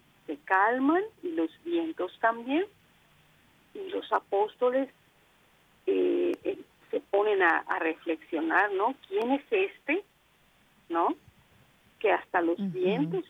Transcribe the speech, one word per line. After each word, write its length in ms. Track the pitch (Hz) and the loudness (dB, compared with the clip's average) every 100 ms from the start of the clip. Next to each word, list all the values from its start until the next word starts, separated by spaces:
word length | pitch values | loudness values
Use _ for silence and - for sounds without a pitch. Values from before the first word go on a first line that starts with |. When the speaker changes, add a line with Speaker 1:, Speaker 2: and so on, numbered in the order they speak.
| _ _ - | _ _ -12
Speaker 1:
se 100 | 143 | -12
calman 640 | - 190 214 254 277 339 440 - | 0 4 4 4 2 2 0 -8
y 80 | 349 | -6
los 180 | 320 320 - | -2 -4 -6
vientos 480 | 339 339 160 - 180 - | -4 -2 -2 -4 -8 0
también. 460 | 226 233 233 302 415 _ _ _ _ _ _ _ _ _ _ | 0 0 -2 -2 -2 _ _ _ _ _ _ _ _ _ _
Y 160 | - 381 | -14 -8
los 220 | 403 - | -8 -4
apóstoles, 800 | - - 196 440 - 247 262 262 - _ _ _ _ _ _ _ _ - | -4 0 0 0 0 0 2 -2 -8 _ _ _ _ _ _ _ _ -2
eh, 480 | 95 - - 87 - | 0 2 2 0 -2
eh, 160 | - - - _ _ | -6 -8 -12 _ _
se 80 | - | -8
ponen 420 | - 202 214 196 | -2 0 2 2
a, 180 | 175 156 | 2 2
a 200 | - 185 | -2 -4
reflexionar, 920 | 165 160 170 160 - 160 160 160 202 | -2 -4 -6 -6 -6 -4 0 2 2
¿no? 200 | 190 226 269 - | 0 -2 -4 -6
"¿Quién 240 | 196 240 | -4 -2
es 120 | 277 - | -2 -2
este?", 520 | 196 392 - - 349 - _ _ _ _ _ _ _ - | -2 -2 -4 -6 -4 -6 _ _ _ _ _ _ _ -6
¿no? 260 | 165 196 330 - - _ _ _ _ _ _ | 0 0 -2 -10 -20 _ _ _ _ _ _
"Que 120 | 202 | 0
hasta 300 | 175 - 185 | 0 0 0
los 180 | 170 175 | 0 0
Speaker 2:
Ujú. 100 | 196 | -4
Speaker 1:
vientos 520 | 180 180 208 165 185 | 0 0 0 0 -4